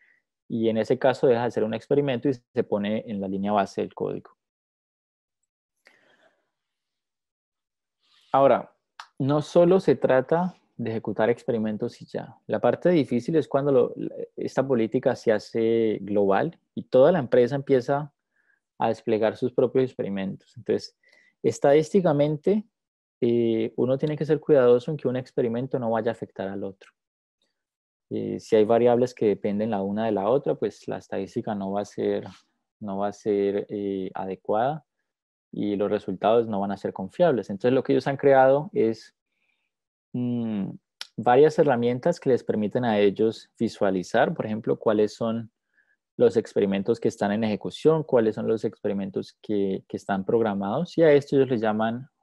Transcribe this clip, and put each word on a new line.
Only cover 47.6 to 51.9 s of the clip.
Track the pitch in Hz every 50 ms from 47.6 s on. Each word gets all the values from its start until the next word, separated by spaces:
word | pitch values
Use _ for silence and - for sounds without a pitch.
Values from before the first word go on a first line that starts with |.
| - - - - - 151 160 160 143
cuáles | - 131 120 110 110 104
son | 120 110
los | 113 113 107 -
experimentos | 110 - - - 104 101 98 98 98 - - 98 - - _
que, | - - 104 101 98 98 98 98 -
que | - -
están | 104 - - 101 95 95
programados, | - 120 113 113 107 98 98 98 98 113 147 175 - -
y | 165 165
a | 156
esto | 143 139 - - 143
ellos | 139 131 127
les | 131 107
llaman | 113 110 107 107 110 113